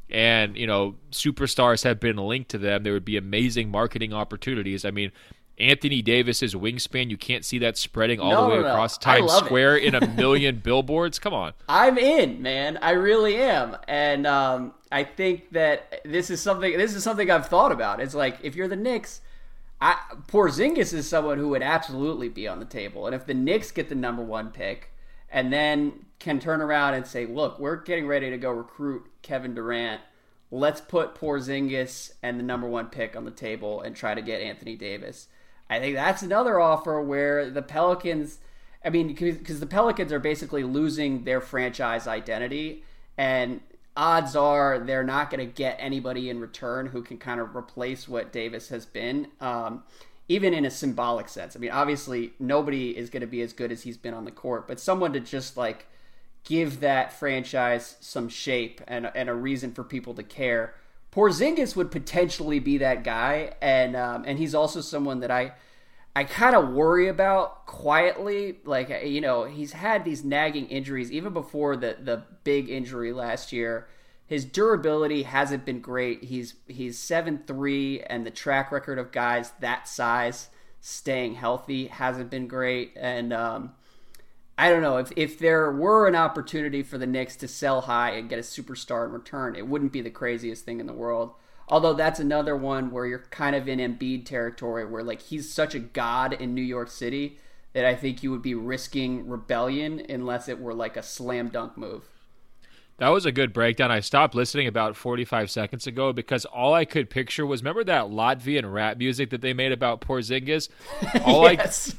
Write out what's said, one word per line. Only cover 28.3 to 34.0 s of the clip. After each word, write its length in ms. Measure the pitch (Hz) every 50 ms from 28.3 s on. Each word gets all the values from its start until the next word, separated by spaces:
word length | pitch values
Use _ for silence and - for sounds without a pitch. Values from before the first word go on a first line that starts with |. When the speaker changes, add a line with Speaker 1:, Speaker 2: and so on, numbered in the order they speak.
| 127
Speaker 2:
go 140 | 120 131 127
recruit 520 | 120 117 117 - - - 143 143 131 - - - - -
Kevin 320 | - - 139 127 127 127 120
Durant. 480 | 120 113 117 120 117 117 113 107 - - _ _ _ _ _ _ _ _ _
Let's 300 | 123 131 143 151 151 -
put 340 | - - 180 165 147 - -
Porzingis 1000 | - 156 151 143 139 127 135 139 139 139 131 131 131 127 127 - - - - - - 123
and 160 | 123 120 120
the 40 | 123
number 260 | 127 123 123 120 120
one 180 | 120 113 113
pick 300 | 117 - 131 113 110 -
on 80 | 117 117
the 60 | 117
table 500 | 117 - 113 110 113 104 107 104 104 101
and 140 | - 117 104
try 200 | -